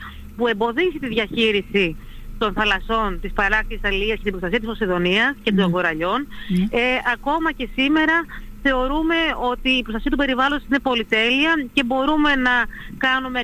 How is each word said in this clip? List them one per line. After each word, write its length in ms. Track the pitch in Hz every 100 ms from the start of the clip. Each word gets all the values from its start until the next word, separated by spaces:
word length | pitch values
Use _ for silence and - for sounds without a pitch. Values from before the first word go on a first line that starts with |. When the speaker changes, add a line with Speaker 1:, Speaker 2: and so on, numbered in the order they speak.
| - - - -
Speaker 1:
που 100 | 233
εμποδίζει 500 | 208 233 240 359 302
τη 80 | 262
διαχείριση 880 | 220 208 233 220 202 - 202 175 156 - - - -
των 140 | 214
θαλασσών, 680 | 196 208 190 - 226 208 175
της 120 | 202
παράκτης 460 | - 196 214 214 220
Αλίας 340 | 208 196 214 214
και 60 |
την 80 | 202
προστασία 280 | 185 175 226
της 100 | 220
Ποσειδονίας 640 | 208 202 180 180 202 254 277
και 100 | 220
των 120 | 196
Speaker 2:
Ναι. 60 | 185
Speaker 1:
κοραλιών. 560 | 175 175 156 175 240 285 - -
Speaker 2:
Ναι. 320 | 180 208 233
Speaker 1:
Ε, 20 | 247 254 -
ακόμα 380 | 233 277 320 320
και 160 | - 240
σήμερα 500 | - 269 311 311 330 330 - - -
θεωρούμε 520 | 277 254 254 294 320 330 320 247 247
ότι 200 | 247 262
η 120 | 254
προστασία 280 | 233 220 -
του 60 | 269
περιβάλλοντος 500 | 277 247 269 285 -
είναι 100 | 269
πολυτέλεια 760 | 269 240 208 220 233 262 311 330 247
και 120 | 285
μπορούμε 500 | 240 262 277 311 294 269
να 140 | 254 247 220 - - -
κάνουμε 420 | 262 262 262 254